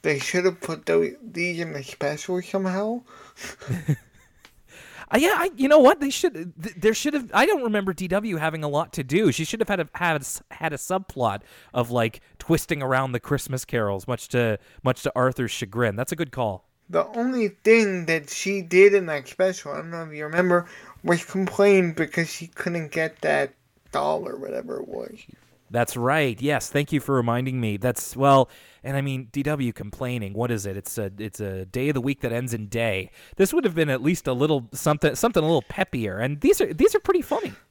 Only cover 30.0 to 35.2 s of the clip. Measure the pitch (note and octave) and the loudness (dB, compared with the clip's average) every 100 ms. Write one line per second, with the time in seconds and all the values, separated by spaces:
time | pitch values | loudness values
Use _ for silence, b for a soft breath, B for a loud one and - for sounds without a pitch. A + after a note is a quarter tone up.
30 | B2+ B2 G2+ G2+ A#2+ A#2 G2 F#2+ - - | -6 -6 -6 -4 -4 -4 -4 -10 -10 -8
31 | G2+ G2 G#2+ - G#2 F#2+ F#2 B2+ C#3 C#3 | -8 -8 -12 -8 -8 -8 -8 -4 -2 -2
32 | B2 C#3 B2 A#2 B2+ A2+ G#2 A2+ A#2 F#2+ | -2 -4 -4 -4 -4 -8 -6 -4 -2 -2
33 | F#2 B B - F#3+ D#4+ B3 E3 D3+ C3 | -6 B B 0 2 2 0 0 0 2
34 | C3+ F3+ - B2 D3+ C#3+ A#2 C3 D#3+ D3+ | 0 0 -2 0 2 0 -2 -4 0 2
35 | D3+ B2+ | 2 2